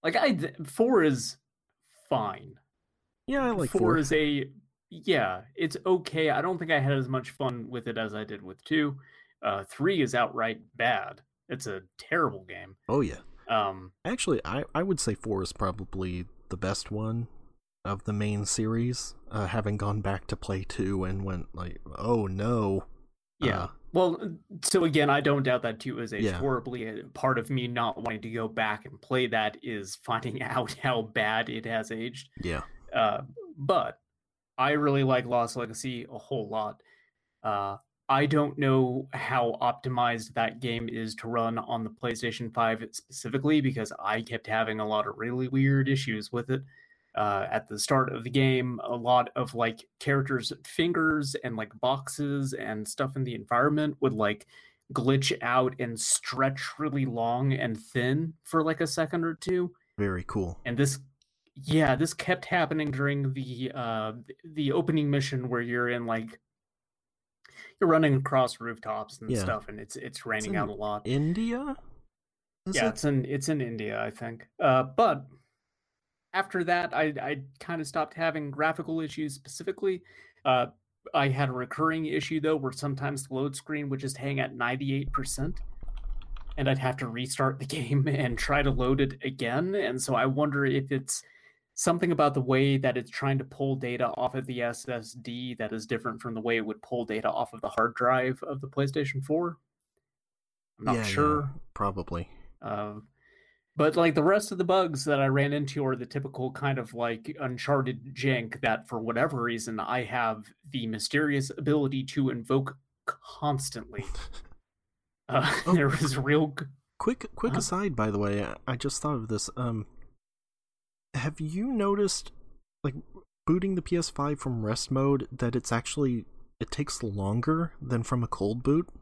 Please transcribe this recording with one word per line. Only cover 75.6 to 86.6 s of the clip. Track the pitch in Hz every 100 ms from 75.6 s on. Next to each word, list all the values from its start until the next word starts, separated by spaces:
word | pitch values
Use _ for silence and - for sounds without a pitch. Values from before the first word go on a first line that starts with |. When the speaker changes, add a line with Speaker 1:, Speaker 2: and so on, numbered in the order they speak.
| _ _ _ _ _ _ _
Speaker 1:
after | 185 190 185 170
that, | 175 -
I, | - 156 143
I | 131 147 135 _
kinda | - 170
stopped | 147 165 151
having | - 165 156 147
graphical | 139 156 160 160 160
issues | 156 156 151
specifically. | 139 - - 175 190 196 185 _ - - _ 135
Uh, | 127 123 - _ _ -
I | 156 139
had | 131 143
a |
recurring | 127 123 - 160 160 156
issue, | 151 147 160
though, | 156 156
where | 135
sometimes | 127 143 135 143 143 135
the |
load | 131 139 139
screen | - 151 143
would | 135
just | 135 135
hang | 135 139
at | 127 123
ninety-eight | 120 131 135 135 135
percent, | - 127 - 147 185 - - - - - - - - -
and | -